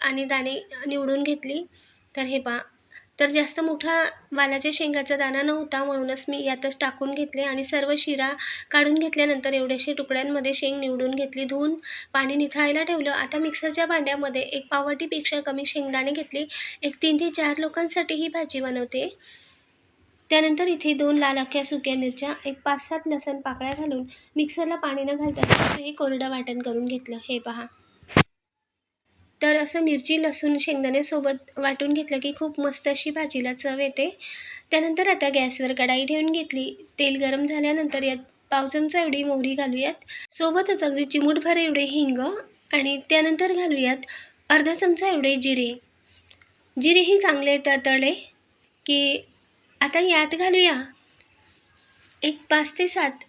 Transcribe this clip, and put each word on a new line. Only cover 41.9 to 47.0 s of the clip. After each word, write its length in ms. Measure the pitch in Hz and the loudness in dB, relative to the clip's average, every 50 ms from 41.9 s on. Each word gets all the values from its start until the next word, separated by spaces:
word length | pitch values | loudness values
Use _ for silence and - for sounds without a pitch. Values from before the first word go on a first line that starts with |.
| 277 302 294 269 254 247 254 311 403 440 - - _ _ _ - - | 2 2 2 2 2 0 0 -2 -4 -6 -8 -14 _ _ _ -2 0
आणि 280 | 285 269 269 277 269 - - | 0 0 0 -2 -4 0 2
त्यानंतर 440 | 311 311 311 320 320 311 370 370 370 | 4 4 4 4 2 2 2 2 2
घालूयात 440 | 349 359 339 294 269 254 247 262 269 262 - - - - - _ _ _ - | 0 0 0 0 2 2 0 0 -2 -4 -14 -16 -18 -18 -20 _ _ _ 4
अर्धा 240 | 294 311 294 311 330 | 4 4 4 4 0
चमचा 340 | 330 392 359 339 311 370 392 | 2 2 2 2 4 2 2
एवढे 280 | 359 294 262 269 277 | 2 2 2 2 2
जिरे. 440 | 262 247 269 262 254 247 233 240 247 _ _ _ _ _ _ _ _ _ _ - _ - _ _ _ _ _ - 262 | 2 2 0 2 2 0 -2 -4 -8 _ _ _ _ _ _ _ _ _ _ -20 _ -20 _ _ _ _ _ -4 2
जिरेही 380 | 247 311 349 370 | 4 6 6 8